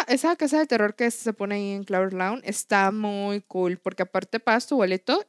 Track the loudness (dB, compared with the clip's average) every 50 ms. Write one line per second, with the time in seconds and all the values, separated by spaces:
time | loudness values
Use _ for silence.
0 | 4 2 2 2 2 0 0 0 0 2 2 2 2 2 2 2 2 2 0 0
1 | -2 -2 -2 -4 -4 -6 -4 -4 -4 -4 -4 -4 -4 -4 -6 -6 -4 -2 0 0
2 | 0 0 0 -2 -2 -2 -4 -4 -6 -6 -6 -6 -2 2 2 4 4 4 2 0
3 | -2 -4 -4 -4 -4 -4 -4 -6 -6 -6 -2 0 0 0 -2 -2 -6 -6 -4 -4
4 | -4 -2 -2 -4 -4 -2 -4 -2 2 2 2 2 2 0 0 2 2 2 0 0
5 | 0 0 0 0 -2